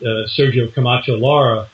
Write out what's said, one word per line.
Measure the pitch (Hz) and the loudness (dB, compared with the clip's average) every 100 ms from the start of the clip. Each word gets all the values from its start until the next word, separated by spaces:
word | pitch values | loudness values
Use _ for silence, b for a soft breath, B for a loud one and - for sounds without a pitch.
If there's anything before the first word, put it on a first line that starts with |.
uh, | 123 110 110 | -6 -4 -4
Sergio | - 143 123 113 | 0 0 2 -2
Camacho | - 123 123 123 113 | -2 0 0 0 0
Lara | 123 147 131 110 107 | 2 2 2 0 -6